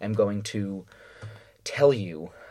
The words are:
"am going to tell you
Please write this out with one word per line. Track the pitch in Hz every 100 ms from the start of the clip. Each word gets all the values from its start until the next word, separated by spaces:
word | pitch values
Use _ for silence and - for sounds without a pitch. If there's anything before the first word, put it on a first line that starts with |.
"am | 104
going | 110 104 104
to | 101 107 98 98 90 - - - - - - _
tell | - - 143
you | 123 92 78 87 - -